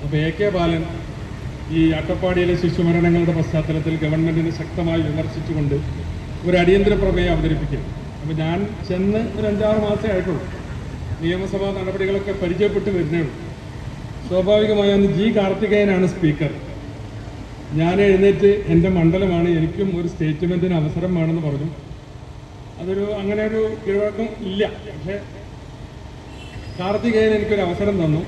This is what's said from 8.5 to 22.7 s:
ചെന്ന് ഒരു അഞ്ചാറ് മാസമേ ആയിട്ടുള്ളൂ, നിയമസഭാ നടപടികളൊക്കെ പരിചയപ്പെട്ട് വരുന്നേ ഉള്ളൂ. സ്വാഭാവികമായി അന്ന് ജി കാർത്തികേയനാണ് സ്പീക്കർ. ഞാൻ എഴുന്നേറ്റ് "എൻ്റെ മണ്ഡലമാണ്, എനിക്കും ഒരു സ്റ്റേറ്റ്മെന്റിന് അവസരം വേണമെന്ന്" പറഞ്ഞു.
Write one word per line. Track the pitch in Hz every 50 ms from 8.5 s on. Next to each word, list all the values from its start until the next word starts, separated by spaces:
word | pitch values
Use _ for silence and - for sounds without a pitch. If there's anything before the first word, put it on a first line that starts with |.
| 170 190 202 208 - - - -
ചെന്ന് | 180 180 190 202 208 220 233 - - 208
ഒരു | 214 208
അഞ്ചാറ് | 202 196 214 214 214 214 208
മാസമേ | 208 208 202 - 220 196
ആയിട്ടുള്ളൂ, | 185 175 185 165 131 - - - - - - - - - - - - - - - - 160
നിയമസഭാ | 165 180 185 196 190 196 196 196 196 190 185
നടപടികളൊക്കെ | 185 185 190 190 196 190 196 202 196 202 185 -
പരിചയപ്പെട്ട് | 185 170 - - 208 202 202 196 - 208 196
വരുന്നേ | 175 165 147 160 170 160
ഉള്ളൂ. | 131 - - - - - - - - - - - - - - - - - - - -
സ്വാഭാവികമായി | 175 185 180 190 208 214 214 214 214 208 202 202 202
അന്ന് | 196 202 185 151 165
ജി | 208 233 208
കാർത്തികേയനാണ് | 208 196 190 190 190 214 202 208 208 208 202 190 185 185 160 -
സ്പീക്കർ. | - 170 151 147 - 160 143 - - - - - - - - - - - - - - - - - - - - - - - - 143 156
ഞാൻ | 160 170 180 196 202
എഴുന്നേറ്റ് | 202 190 185 196 202 190 - 202 202 202 208 - 151
"എൻ്റെ | 165 165 170 190 185
മണ്ഡലമാണ്, | 175 165 165 165 190 202 185 175 170 170 175 170 160
എനിക്കും | 160 156 - - 202 196 175 170
ഒരു | 170 170
സ്റ്റേറ്റ്മെന്റിന് | - - 160 156 151 - 180 170 180 170 175 185 175 160
അവസരം | 151 151 - 165 170 185 180 165
വേണമെന്ന്" | 160 160 165 160 151
പറഞ്ഞു. | 147 139 135 147 165 - - - - - - - - - - - - - - - - - - - -